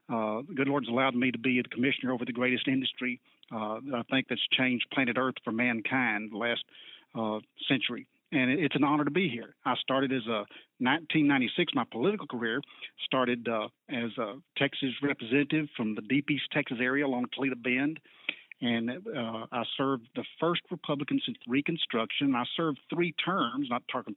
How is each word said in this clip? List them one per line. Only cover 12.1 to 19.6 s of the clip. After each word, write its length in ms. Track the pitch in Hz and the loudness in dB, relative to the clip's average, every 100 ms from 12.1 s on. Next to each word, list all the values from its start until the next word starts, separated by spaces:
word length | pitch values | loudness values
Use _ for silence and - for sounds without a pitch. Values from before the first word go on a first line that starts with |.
| 208 156 | 0 -4
career 340 | 123 117 123 - - - - - | -2 0 0 -4 -12 -16 -8 -2
started, 420 | 131 123 123 117 | 2 2 0 0
uh, 200 | 110 110 _ - | -2 -2 _ -8
as 220 | 131 117 107 | -4 -4 -4
a 160 | 107 135 - - | -6 -6 -8 0
Texas 320 | 139 - 135 117 | 0 0 -4 0
representative 640 | 143 - 113 135 143 156 147 | -2 -2 0 2 2 0 0
from 200 | - 110 | -2 -2
the 80 | 104 | -2
deep 280 | 107 139 143 | 0 0 2
East 140 | 139 - | -2 -2
Texas 240 | 151 135 120 | -2 -2 -2
area 280 | 127 139 143 | 0 2 2
along 180 | 123 123 | 0 -2
Toledo 200 | - 135 123 | -2 -2 -2
Bend. 420 | 120 127 147 160 - - - - - - | 0 2 0 -2 -12 -14 -10 -10 -14 -4
And, 300 | 123 117 117 | 0 0 0
uh, 560 | 143 220 156 113 113 117 | -4 -6 -4 -4 -6 -6
I 120 | 123 | -4